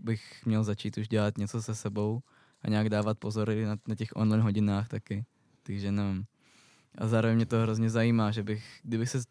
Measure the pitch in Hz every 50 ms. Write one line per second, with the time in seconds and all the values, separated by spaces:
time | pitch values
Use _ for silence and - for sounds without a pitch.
0 | - 113 110 104 - - - - - 117 110 107 110 104 101 - - 107 - 101
1 | 110 110 117 107 104 104 104 - 101 101 - 113 - - 107 - - 104 104 104
2 | 104 107 113 123 - _ _ _ _ _ _ _ - 110 107 107 107 107 107 104
3 | 104 107 107 - - 110 104 110 107 113 107 107 110 104 107 104 - - 107 -
4 | 113 - - - 113 107 107 110 113 107 98 107 104 104 101 101 113 - 104 107
5 | - - 101 101 117 - _ _ _ _ _ _ _ - 98 101 98 101 101 101
6 | 101 98 95 95 104 - _ _ _ _ _ _ - _ _ _ _ _ - -
7 | 110 110 117 113 110 113 113 113 113 - 117 113 113 110 110 110 113 113 113 117
8 | 113 120 117 113 107 104 107 110 101 107 107 107 - - - - - 117 113 113
9 | 117 123 - 127 117 -